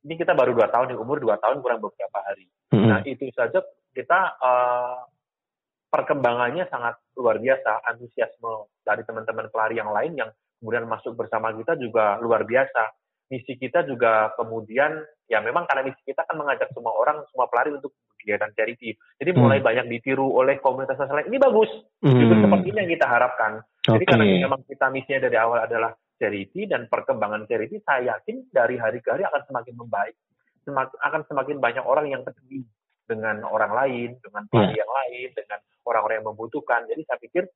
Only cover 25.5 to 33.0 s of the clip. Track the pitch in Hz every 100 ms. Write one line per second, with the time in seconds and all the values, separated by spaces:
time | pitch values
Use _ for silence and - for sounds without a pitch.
25.5 | 120 110 113 135 - _ _ 110 101 95
26.5 | 180 208 131 117 - - 113 104 107 110
27.5 | 117 113 208 - 135 123 107 - 254 254
28.5 | 131 117 123 110 123 - 139 190 143 -
29.5 | 127 120 120 117 101 101 - _ _ _
30.5 | _ - 139 131 - 143 156 151 143 131
31.5 | 143 120 127 120 151 143 127 - - 131
32.5 | 135 120 _ _ _